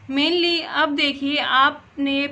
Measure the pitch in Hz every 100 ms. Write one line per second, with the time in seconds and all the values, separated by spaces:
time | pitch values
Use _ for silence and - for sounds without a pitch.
0 | - 269 302 349 339 339 - 277 311 294
1 | 294 277 277 294 - 254 277 294 - -
2 | 277 277 285